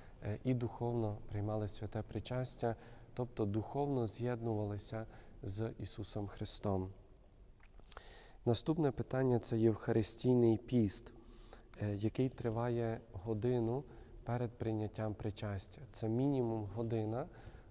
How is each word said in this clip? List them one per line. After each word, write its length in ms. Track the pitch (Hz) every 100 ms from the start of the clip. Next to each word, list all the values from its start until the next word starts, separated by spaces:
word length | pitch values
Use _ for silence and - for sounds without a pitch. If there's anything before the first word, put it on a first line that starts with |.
| - -
е, 160 | - 107
і 100 | 127
духовно 640 | 123 117 - 120 120 107 104 -
приймали 380 | 104 104 107 104
святе 340 | - 104 110
причастя, 720 | - 107 - 127 127 - 117 113 - - -
тобто 320 | - 123 - 107
духовно 640 | 110 104 139 143 135 113
з'єднувалися 1000 | - 120 120 117 107 104 101 - 113 110 - - -
з 280 | - 98 113 -
Ісусом 480 | 90 - 98 107 101
Христом. 600 | - 107 - 104 95 92 - - - - - - - - - - - - - - - 123
Наступне 440 | 117 - 160 147
питання — 480 | - - 131 131 120
це 180 | - 117
Євхаристійний 1000 | 113 107 - 113 104 - 127 123 117 110
піст, 560 | - 123 104 - - - - - - - - -
е, 140 | 104 101
який 340 | 107 - 131
триває 720 | - 120 110 120 117 113 113 -
годину 720 | 92 110 107 123 123 113 127 - - - -
перед 280 | - 120 120
прийняттям 640 | - 110 110 107 - 110
причастя. 680 | 104 107 - 104 101 - - -
Це 180 | - 113
мінімум 560 | 117 139 135 117 113 101
година, 600 | 104 117 113 107 117 165 - - - -